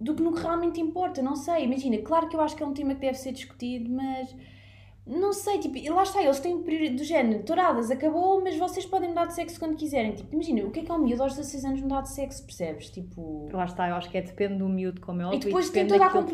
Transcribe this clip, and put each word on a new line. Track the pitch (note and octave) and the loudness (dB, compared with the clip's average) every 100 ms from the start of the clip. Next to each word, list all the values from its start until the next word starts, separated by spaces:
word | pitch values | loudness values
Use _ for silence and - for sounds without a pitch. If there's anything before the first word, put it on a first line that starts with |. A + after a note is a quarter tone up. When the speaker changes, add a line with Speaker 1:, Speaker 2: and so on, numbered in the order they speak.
Speaker 1:
do | A#3 | -4
que | D#4 | 0
no | E4 | 2
que | E4 | 2
realmente | E4 E4+ E4+ E4 | 0 2 0 0
importa, | D#4+ F4 F#4 - | -2 0 -2 0
não | C4 D4+ | -2 -2
sei. | - E4+ | 0 2
Imagina, | B3 C4 C4+ A3 | 2 0 0 -2
claro | - E4 D#4+ | 2 2 2
que | D#4+ | 0
eu | |
acho | D4+ - | 0 0
que | |
é | C#4+ | -6
um | |
tema | C#4 C#4 | -2 -2
que | C4+ | -2
deve | C4+ C4 | -2 -4
ser | C4 | -8
discutido, | C4 - - B3 B3 A#3 | -10 -12 -10 -6 -6 -4
mas | B3+ C4+ C4 B3+ - - - - - - - - | -4 -4 -6 -8 -12 -20 -20 -20 -20 -20 -20 -6
não | D4+ G4 | 0 0
sei, | G4+ G4+ G4 | 0 0 -2
tipo, | D4 C4 | -2 -6
e | C4+ | 0
lá | F4 | 2
está, | F#4+ G4+ | 4 4
eles | D4+ C4+ | 4 4
têm | F4 F4 | 0 -2
priori-, | - D#4+ D4+ | -2 0 0
do | B3 | -2
género, | D4 D#4+ A#3 G#3+ | 2 4 4 2
touradas, | - E4 F4+ A#3+ A3+ | 2 2 4 2 0
acabou, | C4 D#4 D#4+ F#4 G4 | 2 2 4 4 4
mas | F#4 D#4+ | 2 0
vocês | F4+ F#4+ F4 | 0 -2 -2
podem | F#4+ F4 | 0 0
mudar | E4+ E4+ | 0 0
de | |
sexo | F4 E4 - | -2 -6 -4
quando | D#4+ D#4 | -4 -2
quiserem. | D4+ C#4 G#3+ | 0 0 0
Tipo, | G3 - | -2 -4
imagina, | D4+ - A#3 | -2 2 0
o | G3 | 0
que | D#4+ | -4
é | |
que | D#4+ | -2
é | |
um | E4 | 2
miúdo | B3+ A#3+ | 2 4
aos | C4+ | 0
dezasseis | C4+ D4 C#4+ | -2 -8 -6
anos | C4+ C4+ | -4 -2
mudar | C4+ C4+ | 0 -2
de | C4 | -4
sexo, | - C4+ - | -6 -6 -8
percebes? | - - E3 D3+ - | -16 -6 -6 -6 -12
Tipo | - F3 - D#3+ D3+ D3 | -12 -12 -10 -8 -8 -6
Speaker 2:
Lá | F#3 | -4
está, | F3+ F3+ F3+ | -4 -2 -2
eu | F3 | -2
acho | F3 | -4
que | F#3 | -6
é, | |
depende | F3+ - G3+ G3 | -6 -4 -2 0
do | F#3+ | 0
miúdo, | F#3+ F#3 F#3 | 0 -2 -4
como | - F3 | -6 -4
é | |
Speaker 1:
E | F3 | -2
Speaker 2:
óbvio, | G3+ | 0
e | G3+ | 2
Speaker 1:
depois | F#4 E4 | 0 2
tem | G#4 | 2
Speaker 2:
depende | - G4 | 6 8
Speaker 1:
toda | |
a | F#4+ | 8
Speaker 2:
daquilo | F#4+ | 6
que | E4 | 4